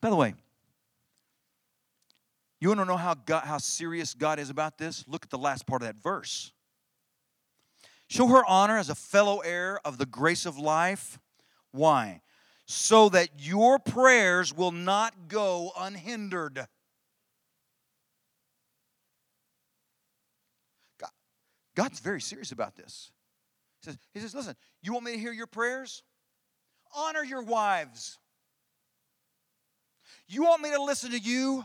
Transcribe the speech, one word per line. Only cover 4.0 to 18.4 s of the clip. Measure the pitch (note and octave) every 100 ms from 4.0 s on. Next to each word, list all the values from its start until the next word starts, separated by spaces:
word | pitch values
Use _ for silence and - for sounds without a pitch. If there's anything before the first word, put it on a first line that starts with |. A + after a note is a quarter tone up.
| D#3
God | B2 D3+ D3+
is | C#3+
about | C3+ D#3 -
this? | D#3+ D3+ C3
Look | D#3
at | -
the | C3+
last | C#3+ C3 -
part | C3
of | A#2
that | G#2+
verse. | D#3 F#3 - - - _ _ _ _ _ _ _ _ _ _ _ _ _ - _ _
"Show | - B3
her | B3+ A#3
honor | F#3 G3+ A3
as | D3
a |
fellow | D3+ - G3+ G#3 G3+
heir | F3 F3 F3+ G3
of | D3+ B2+
the | C3+
grace | A2+ D3+ F3 F3
of | C#3
life." | D3+ D#3 F3 F#3+ - - _ _ _ _ _
Why? | C3 D#3 C#3+ A2 E2+ _ _ _ _
"So | _ - - A3 G#3+
that | F3+ F3 D3
your | C#3+ F#3+ A#3 C4+
prayers | - A3+ C4 B3 G3 F3+ F3+
will | D3+ F3+
not | E3+ F3+ G3 A3+ G3+ E3
go | G3+ G3+ F3+ F3 F3+
unhindered." | F#3 G3+ E3 A#3 G3+ F3+ D#3 C3+ B2 _ _ _ _ _ _ _ _ _ _ _ _ _ _ _ _ _